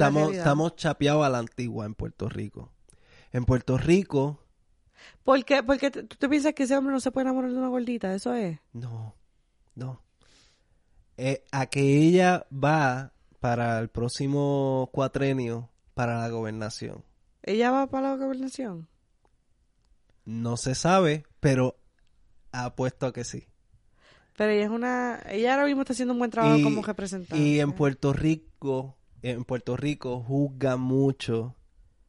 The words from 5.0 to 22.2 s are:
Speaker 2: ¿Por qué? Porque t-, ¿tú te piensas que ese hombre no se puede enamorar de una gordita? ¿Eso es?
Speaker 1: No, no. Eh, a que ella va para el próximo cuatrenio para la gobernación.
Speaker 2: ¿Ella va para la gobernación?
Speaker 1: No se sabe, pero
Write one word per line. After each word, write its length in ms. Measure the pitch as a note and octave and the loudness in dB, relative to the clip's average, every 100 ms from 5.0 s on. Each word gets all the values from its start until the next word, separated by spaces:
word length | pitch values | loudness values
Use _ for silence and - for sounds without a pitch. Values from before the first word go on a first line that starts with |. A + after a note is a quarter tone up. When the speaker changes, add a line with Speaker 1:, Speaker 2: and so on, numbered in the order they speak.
| - - | -20 -4
Speaker 2:
¿Por 220 | - C4+ | 2 2
qué? 180 | A#3 C#4 | 4 2
Porque 280 | A#3 C#4 C#4 | 2 0 0
t-, 100 | A#3 | -4
¿tú 140 | - - | -12 -4
te 120 | C#4 | 0
piensas 260 | D4 C#4+ | 2 2
que 100 | D4 | 0
ese 120 | C4 C#4 | 0 2
hombre 160 | C4+ | 0
no 60 | C4+ | 0
se 120 | B3+ | -2
puede 140 | B3+ C4 | -2 0
enamorar 260 | C4 B3+ | 0 -2
de 60 | B3+ | -2
una 100 | B3+ | -2
gordita? 440 | B3 A#3+ A#3+ F#3+ | -2 -2 -4 -4
¿Eso 200 | G3 B3 | -4 -2
es? 240 | B3 F#3+ D#3+ _ | -2 -4 -6 _
Speaker 1:
No, 420 | A#2+ A#2+ A2+ A2 - _ _ _ _ _ - | -12 -10 -10 -12 -16 _ _ _ _ _ -12
no. 260 | B2+ B2+ _ _ _ _ _ _ _ _ _ _ _ - | -12 -12 _ _ _ _ _ _ _ _ _ _ _ -6
Eh, 280 | C3 C#3 _ | -4 -4 _
a 140 | C#3 C3 | -4 -2
que 140 | C#3 | 2
ella 680 | C#3 C#3+ D#3+ F3+ F3+ F3+ - | 4 6 8 6 6 4 -2
va 600 | C3+ C#3 D#3 C#3 B2+ C3+ _ _ _ | -2 2 4 2 0 -6 _ _ _
para 380 | B2+ A#2+ A#2 A2+ | -2 0 0 0
el 100 | A#2 | -4
próximo 1000 | - A#2+ - C#3 C#3+ C#3+ C#3+ C3+ C3 B2+ | -4 -4 -2 -2 0 2 0 0 0 -2
cuatrenio 800 | - C3+ C3+ C#3 C3+ A#2+ A#2 A#2+ _ _ | -2 -2 0 0 0 -2 -6 -10 _ _
para 240 | - A#2+ A#2 | -4 -2 -2
la 100 | A#2 | -4
gobernación. 760 | A#2 A2 A2 G#2+ - A#2 G2+ - _ _ _ | -4 -4 -6 -8 -8 -12 -12 -18 _ _ _
Speaker 2:
¿Ella 280 | - G#3+ A#3+ | -4 0 2
va 160 | C4 C4+ | 2 0
para 220 | C4+ C4+ | -2 -4
la 60 | C4+ | -4
gobernación? 720 | C4+ C4 C4 - B3 E3+ D#3+ _ _ _ _ _ _ _ _ _ _ _ _ _ | -4 -6 -8 -8 -8 -10 -14 _ _ _ _ _ _ _ _ _ _ _ _ _
Speaker 1:
No 320 | - A2+ A#2 A#2+ | -12 -6 -4 -2
se 180 | C3+ | -2
sabe, 500 | B2+ E3 F#3+ F3 D3+ - _ | 0 2 4 4 2 -4 _
pero 380 | D3+ C3 B2+ - _ _ _ _ | 2 4 2 -2 _ _ _ _